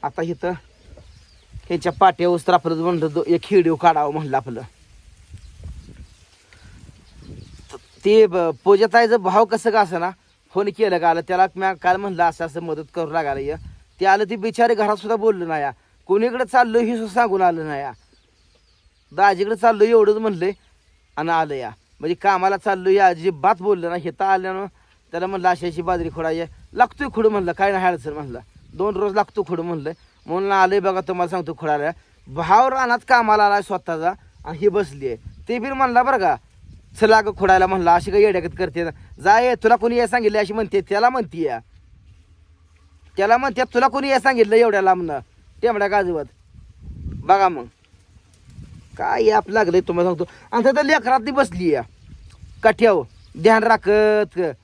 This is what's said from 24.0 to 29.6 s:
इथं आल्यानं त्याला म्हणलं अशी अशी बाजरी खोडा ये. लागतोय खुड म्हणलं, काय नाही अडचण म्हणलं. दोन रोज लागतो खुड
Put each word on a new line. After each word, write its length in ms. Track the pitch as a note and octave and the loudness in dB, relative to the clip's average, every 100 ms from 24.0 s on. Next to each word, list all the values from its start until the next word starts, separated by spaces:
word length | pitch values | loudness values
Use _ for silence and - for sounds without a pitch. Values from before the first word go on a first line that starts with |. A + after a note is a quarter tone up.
| C3+ | -8
इथं 160 | A#2 | -6
आल्यानं 420 | F#3+ F#3+ F#3 F#3+ G3 _ _ _ _ | 0 0 -2 -8 -10 _ _ _ _
त्याला 160 | E3 F#3 | -8 -6
म्हणलं 220 | F#3+ F3+ | -2 0
अशी 180 | F3 F3 | 0 -4
अशी 160 | D#3+ | -6
बाजरी 280 | E3+ F3+ E3+ | -4 -4 -4
खोडा 160 | D#3 D#3+ | -6 -6
ये. 160 | D#3+ E3 - - | -6 -8 -14 -16
लागतोय 340 | - A3 - F#3+ | -2 -2 -2 -8
खुड 120 | - A3 | 0 0
म्हणलं, 260 | G#3 F3 | 0 -4
काय 200 | E3 G3 | -2 -2
नाही 140 | F#3+ F#3 | 0 -2
अडचण 260 | E3+ D#3 | -2 -8
म्हणलं. 260 | D3 C#3+ A#2+ - _ _ | -12 -12 -14 -18 _ _
दोन 220 | D#3 G3 F#3+ | -6 -6 -4
रोज 180 | G3+ | -4
लागतो 280 | G3 G3+ - | -2 -4 -4
खुड 180 | E3 E3+ | -6 -6